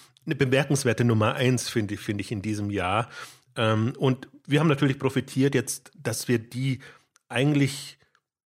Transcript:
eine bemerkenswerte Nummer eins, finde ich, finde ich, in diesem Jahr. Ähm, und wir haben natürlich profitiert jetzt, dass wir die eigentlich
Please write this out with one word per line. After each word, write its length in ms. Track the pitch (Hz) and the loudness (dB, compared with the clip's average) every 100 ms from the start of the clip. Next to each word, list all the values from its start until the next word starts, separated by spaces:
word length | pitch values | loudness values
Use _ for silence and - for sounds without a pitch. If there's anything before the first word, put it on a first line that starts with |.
| - _ - | -20 _ -6
eine 100 | 147 | -2
bemerkenswerte 720 | 135 131 156 143 123 110 120 | 2 2 2 0 0 2 4
Nummer 300 | 110 107 - | 4 2 2
eins, 340 | 127 123 - | 2 2 0
finde 240 | 120 104 | -2 -2
ich, 60 | 101 | -4
finde 200 | - 104 | -6 -6
ich, 100 | 98 | -4
in 100 | 110 | -6
diesem 300 | 104 104 104 | -4 -4 -4
Jahr. 360 | 101 90 104 120 - - - _ - | -2 0 0 -2 -8 -18 -20 _ -2
Ähm, 380 | 113 110 113 - | 2 2 0 0
und 300 | 135 131 - - - | 0 0 -4 -16 -2
wir 120 | 147 | 2
haben 80 | 160 | 4
natürlich 300 | 147 143 131 | 4 2 2
profitiert 560 | 131 131 120 - 139 135 | -2 -2 -4 0 2 2
jetzt, 360 | 117 - - - | -2 -8 -12 -10
dass 260 | - 113 - | -6 -6 0
wir 120 | 120 | -2
die 400 | 113 123 135 123 - - _ _ - | -2 -6 -4 -4 -8 -20 _ _ -6
eigentlich 680 | 120 143 147 139 - - - _ _ _ _ | 0 2 4 2 -2 -14 -20 _ _ _ _